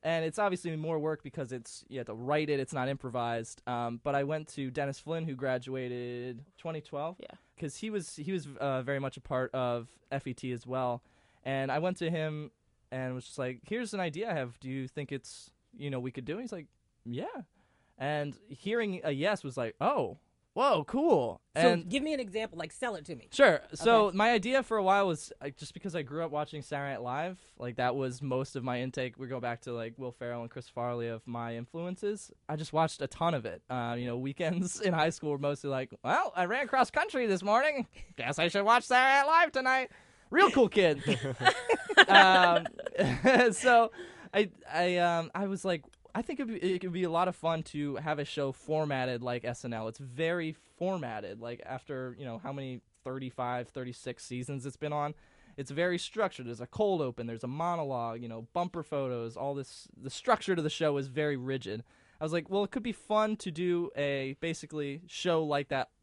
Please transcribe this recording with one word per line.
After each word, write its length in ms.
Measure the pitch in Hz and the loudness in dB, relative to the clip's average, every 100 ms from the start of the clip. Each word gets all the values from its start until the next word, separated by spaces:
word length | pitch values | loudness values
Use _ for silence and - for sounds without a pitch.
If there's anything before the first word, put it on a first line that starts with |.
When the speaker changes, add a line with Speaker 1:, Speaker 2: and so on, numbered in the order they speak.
Speaker 1:
And 200 | 160 165 | 0 0
it's 140 | 160 151 | -2 0
obviously 360 | 208 180 165 160 | -2 -2 -4 -4
more 220 | 156 160 | -2 -2
work 240 | 151 151 | -2 -6
because 300 | 135 156 127 | -8 -8 -8
it's, 320 | 127 113 - - | -8 -12 -18 -12
you 100 | 131 | -10
have 80 | 117 | -8
to 80 | |
write 340 | 110 123 151 151 | -8 -2 0 2
it. 100 | 139 | -2
It's 140 | 131 | -2
not 160 | 143 127 | -4 -4
improvised. 720 | 139 127 120 117 117 113 - - | -4 -6 -4 -2 -4 -6 -12 -6
Um, 320 | 120 120 120 | -4 -4 -4
but 120 | 147 143 | -2 0
I 80 | |
went 240 | 139 156 156 | 0 -4 -6
to 160 | - 135 | -8 -6
Dennis 280 | 127 139 135 | -2 -4 -4
Flynn, 280 | - 165 160 | -6 -6 -4
who 80 | |
graduated 1080 | 131 135 127 127 131 127 123 123 123 127 120 143 _ | -4 -2 -2 -4 -6 -4 -6 -6 -8 -8 -10 -16 _
twenty 220 | 165 160 | -8 -8
twelve. 360 | 151 143 156 190 | -8 -6 -6 -8
Speaker 2:
Yeah. 160 | - - _ _ | -18 -18 _ _
Speaker 1:
'Cause 180 | 151 - | -10 -8
he 140 | 220 | -6
was, 260 | 214 165 - | -4 -6 -10
he 160 | 147 | -4
was, 160 | 190 143 135 | -4 -6 -4
uh, 220 | 139 131 | -2 -2
very 160 | 127 139 | -2 -4
much 180 | 135 - | -4 -8
a 40 | |
part 340 | - 131 131 | -4 -2 -2
of 340 | 131 123 120 117 _ _ | -2 -2 -2 -6 _ _
F 160 | 139 135 | -6 -6
E 60 | |
T 180 | 127 131 | -8 -6
as 140 | 120 123 | -6 -4
well. 360 | 131 127 120 _ _ _ _ | -2 -2 -4 _ _ _ _
And 260 | - 135 135 | -4 -2 0
I 80 | 139 | 0
went 160 | 175 185 | 0 -2
to 100 | 170 | -2
him 400 | 165 156 151 151 _ _ _ _ | -2 -2 -4 -10 _ _ _ _
and 220 | 131 131 | -6 -6
was 100 | 127 | -6
just 140 | - - | -10 -6
like, 220 | 127 123 - | -6 -6 -6
"Here's 260 | 220 233 | -6 -4
an 60 | 202 | -4
idea 300 | 175 151 226 | -4 -4 -4
I 40 | |
have. 240 | 165 123 117 | -4 -4 -8
Do 80 | 131 | -8
you 180 | 135 127 | -6 -6
think 240 | - 143 | -8 -8
it's, 380 | 139 - - - _ _ - | -8 -10 -20 -20 _ _ -10
you 140 | 143 | -6
know, 80 | 131 | -4
we 100 | 127 | -6
could 120 | 131 | -8
do 140 | 123 180 | -8 -8
it?" 40 | |
He's 100 | 247 | -8
like, 140 | 185 151 _ _ _ | -10 -14 _ _ _
"Yeah." 220 | 117 120 302 480 185 _ _ _ _ _ | -8 -6 -6 -10 -14 _ _ _ _ _
And 380 | 139 147 147 - - | -4 -2 -4 -8 -18
hearing 520 | 139 196 233 214 180 | -10 -4 -2 -2 -2
a 60 | 156 | -4
yes 300 | 139 170 202 | 0 0 -2
was 120 | 143 127 | -4 -6
like, 200 | 117 - | -6 0
"Oh, 380 | 180 277 117 - _ _ _ | 0 0 -2 -6 _ _ _
whoa, 300 | - 277 208 | 0 4 2
cool." 560 | 147 254 320 196 110 90 _ - | 2 2 4 4 2 -6 _ 4
Speaker 3:
So 120 | 170 | 6
Speaker 1:
And 160 | 175 170 | 4 0
Speaker 3:
give 140 | 262 | -2
me 100 | 302 | -2
an 80 | 294 | -4
example, 380 | 220 202 220 170 | -4 -6 -6 -8
like, 120 | 160 | -12
sell 220 | - 247 190 | -6 -6 -6
it 100 | 147 | -10
to 80 | |
me. 140 | 139 - | -12 -10
Speaker 1:
Sure. 280 | - 269 156 - | 6 8 8 0
So 320 | 156 220 233 208 | 0 6 6 6
Speaker 3:
Okay. 80 | 185 | 4
Speaker 1:
my 140 | 220 | 4
idea 300 | 233 202 269 | 4 2 0
for 140 | - 214 | 2 2
a 60 | |
while 240 | 190 196 202 | 4 4 4
was, 260 | 156 - - | 0 -6 -10
like, 160 | 143 139 | -12 -10
just 160 | 151 | -16
because 220 | - 196 | -10 -6
I 80 | 170 | -6
grew 200 | 131 147 | -6 -6
up 60 | 165 | -4
watching 300 | 147 147 151 | -4 -4 -8
Saturday 300 | - 143 139 | -8 -6 -4
Night 100 | 123 | -6
Live, 360 | 123 131 170 185 - - | -4 -4 -4 -8 -18 -10
like, 180 | 123 117 | -8 0
that 180 | 123 131 | 0 2
was 240 | 131 123 | -2 -4
most 360 | 139 127 139 135 | -2 -2 -2 -4
of 60 | |
my 160 | 127 123 | -2 -2
intake. 380 | 127 127 127 113 | -2 -4 -6 -6
We 80 | 131 | -8
go 120 | 131 | -6
back 220 | 120 117 | -4 -6
to, 100 | - | -6
like, 220 | 117 113 117 | -6 -8 -8
Will 140 | 127 | -10
Ferrell 300 | 120 120 120 | -8 -8 -6
and 80 | 117 | -8
Chris 180 | - - | -12 -12
Farley 400 | - 123 120 117 | -6 -4 -2 -4
of 180 | 113 123 | -6 -8
my 300 | 117 117 117 | -6 -6 -6
influences. 720 | 120 165 175 185 202 208 - - - | -8 -8 -6 -4 -4 -4 -10 -18 -8
I 60 | 151 | -6
just 160 | 156 | -2
watched 260 | 151 160 - | 2 2 0
a 60 | 139 | -8
ton 260 | - 165 | 0 0
of 120 | 151 110 | 0 -4
it, 160 | 87 _ | -8 _
uh, 260 | 127 117 120 | -4 -2 -4
you 60 | 123 | -4
know, 120 | 120 | -4
weekends 600 | 135 139 165 180 180 - | -6 -2 -2 0 -2 -2
<laughs> 60 | 202 | 0
in 60 | |
high 180 | 165 156 | 2 2
school 200 | - 151 | 0 -4
were 80 | 143 | 0
mostly 320 | 143 143 143 | 0 -2 -2
like, 240 | 131 131 - | -4 -4 -6
"Well, 280 | 120 254 370 180 | 0 2 2 0
I 80 | |
ran 240 | 180 240 262 | 0 0 2
cross 220 | 262 240 | 4 4
country 360 | - 381 277 233 | 2 0 0 2
this 160 | 190 | 2
morning. 440 | 196 220 294 285 - - - - | 4 4 4 0 -6 -10 -18 -6
Guess 220 | 123 143 | -4 0
I 100 | 170 | 2
should 160 | 202 | 4
watch 200 | 202 240 | 6 6
Saturday 360 | - 247 262 277 277 | 6 6 8 6 6
Night 0 | 330 | 6
Live 120 | 330 | 6
tonight." 380 | 262 262 262 254 - - - - | 4 2 2 0 -10 -20 -20 0
Real 200 | 294 392 | 6 8
cool 180 | 277 214 | 8 6
kid. 320 | 214 175 147 | 6 6 4
Speaker 3:
<laughs> 1040 | - 190 135 127 - - - 453 - 403 - | 2 0 0 4 4 4 0 0 4 6 10
Speaker 1:
Um, 580 | 196 190 185 175 170 165 - - - | 12 12 10 8 6 2 -10 -8 0
<laughs> 560 | 165 123 - 247 247 | 2 4 6 8 6
so 400 | 196 254 240 226 - 349 - - | 4 8 8 6 0 -16 -16 -2
I, 160 | 196 214 - - | 0 0 -2 -4
I, 260 | 160 175 180 | 0 2 4
um, 320 | 175 170 165 | 4 2 -2
I 120 | 175 196 | -4 -4
was 180 | 196 | -2
like, 200 | 190 170 - _ - | -2 -4 -6 _ -8
"I 80 | - | -6
think 180 | 240 285 | -6 -4
it'd 200 | 254 220 | -4 -2
be, 140 | 180 | 0
it 60 | 208 | 0
could 120 | 185 | -2
be 120 | 175 | -2
a 60 | 175 | 0
lot 180 | 165 180 | 2 2
of 80 | - | 0
fun 260 | 165 165 | -2 -2
to 320 | 160 147 147 135 | -4 -4 -4 -4
have 220 | 156 151 | -2 -4
a 60 | |
show 280 | 143 - 139 | -4 -2 -4
formatted 720 | 131 - 156 156 135 127 123 | -4 -2 -2 0 0 -2 -2
like 220 | 123 123 | -4 -4
S 200 | 117 123 | -4 -6
N 80 | 127 | -6
L." 160 | 117 113 | -6 -6
It's 100 | 113 | -8
very 580 | 139 123 165 175 160 156 _ _ | -14 -4 -2 -2 -4 -8 _ _
formatted. 640 | 180 185 127 107 101 104 | -4 -2 -4 -6 -8 -10
Like, 220 | 117 120 - | -10 -10 -10
after, 500 | 127 - 135 127 123 | -12 -8 -8 -8 -8
you 60 | |
know, 140 | 135 113 | -10 -10
how 140 | - | -8
many, 280 | 139 135 123 _ _ | -8 -8 -10 _ _
thirty-five, 640 | 131 131 131 - 123 123 123 | -8 -6 -8 -6 -4 -4 -6
thirty-six 560 | - 123 123 - 123 | -10 -10 -10 -10 -10
seasons 420 | - 123 127 139 127 | -8 -8 -6 -6 -8
it's 100 | - | -8
been 160 | 151 | -6
on, 220 | 147 147 151 - _ - - | -2 -4 -6 -18 _ -20 -14
it's 140 | 135 | -8
very 280 | 139 175 175 | -2 0 -2
structured. 480 | - 214 202 - 123 | -4 -2 -2 -2 -10
There's 140 | 113 | -10
a 60 | 123 | -10
cold 340 | - 214 185 | 0 2 2
open, 240 | 135 120 117 | -2 -4 -8
there's 180 | 113 | -6
a 40 | 123 | -6
monologue, 760 | 139 170 175 143 127 117 117 | -4 -2 -2 -2 -4 -4 -6
you 60 | 120 | -10
know, 200 | 113 117 | -12 -6
bumper 300 | 175 175 170 | -4 -4 -4
photos, 540 | 156 147 131 123 117 120 | -4 -2 -2 -2 -6 -6
all 180 | 139 | -6
this. 320 | 143 139 - - - | -6 -8 -14 -20 -12
The 100 | 131 | -12
structure 460 | - - 220 - 175 | -6 2 2 2 0
to 60 | |
the 80 | 151 | 0
show 260 | - 156 143 | 2 2 2
is 120 | 135 | -2
very 280 | 127 151 139 | -2 0 -2
rigid. 480 | 127 135 107 107 - _ _ _ | -2 -4 -4 -8 -10 _ _ _
I 40 | |
was 80 | 156 | -2
like, 160 | 170 156 | -2 0
"Well, 140 | 190 | 0
it 60 | 202 | 0
could 120 | 269 | -2
be 80 | 233 | -4
fun 440 | - - 214 214 220 | -8 0 2 2 0
to 120 | 190 | -4
do 400 | 156 180 175 170 - | -2 0 0 -2 -2
a 400 | 143 139 135 135 | -2 0 -4 -4
basically 640 | 165 160 151 151 143 143 175 | -4 -4 -8 -6 -6 -6 -12
show 380 | - 180 165 | -4 2 2
like 240 | 156 147 143 | 2 0 0
that 220 | 135 - _ | -2 -2 _